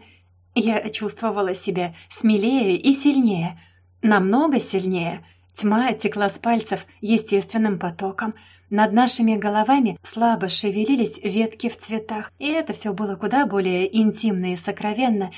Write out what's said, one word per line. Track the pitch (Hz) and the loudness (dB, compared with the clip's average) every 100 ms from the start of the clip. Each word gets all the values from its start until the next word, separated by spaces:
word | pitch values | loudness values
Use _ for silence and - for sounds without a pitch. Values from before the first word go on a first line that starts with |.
| - _ _ _ _ - | -6 _ _ _ _ -2
я | 220 214 214 | 0 0 -4
чувствовала | - 208 - 226 202 190 | -6 -6 -4 -4 -2 -2
себя | 185 - 180 175 - - | -2 -4 -2 -4 -8 -12
смелее | - 220 214 220 269 202 175 | 0 2 4 4 2 2 2
и | 262 | 4
сильнее. | 269 294 269 233 180 170 - _ _ _ - | 4 4 4 4 2 -4 -8 _ _ _ -2
Намного | 220 202 185 233 320 254 | 2 4 4 2 2 0
сильнее. | - 190 185 180 165 - - _ _ | 0 -2 -2 -2 -4 -8 -18 _ _
Тьма | - 208 214 254 | -4 0 2 0
текла | - 202 208 202 | 0 -2 0 -2
с | 202 | -2
пальцев | 233 233 220 190 - - | 0 0 -2 -8 -8 -8
естественным | 208 220 220 196 180 226 220 185 | 0 0 2 0 0 0 0 0
потоком. | 180 170 196 196 220 - - _ - | -6 -6 -8 -6 -8 -8 -18 _ -4
Над | 208 214 | 0 2
нашими | 214 247 - 226 214 | 4 2 4 2 2
головами | 202 208 214 277 226 175 | 0 0 2 2 2 -2
слабо | - 226 233 214 185 | -8 0 2 2 -2
шевелились | - 208 196 220 269 220 - | -2 -2 0 0 2 0 -2
ветки | 202 196 220 - 233 | -4 0 -2 -2 -8
в | - | -6
цветах, | - 220 220 220 220 - | -8 -8 -6 -10 -10 -8
и | 294 | -4
это | 320 320 | -2 -2
все | - 214 | -6 -6
было | 190 208 190 | -4 -4 -4
куда | 208 254 | 0 0
более | 254 196 185 180 190 220 | 2 0 0 0 0 2
интимно | 214 202 226 190 180 | 2 2 -2 0 -2
и | 180 | -4
сокровенно, | - 196 208 214 254 214 185 | -4 -4 -4 0 0 0 -2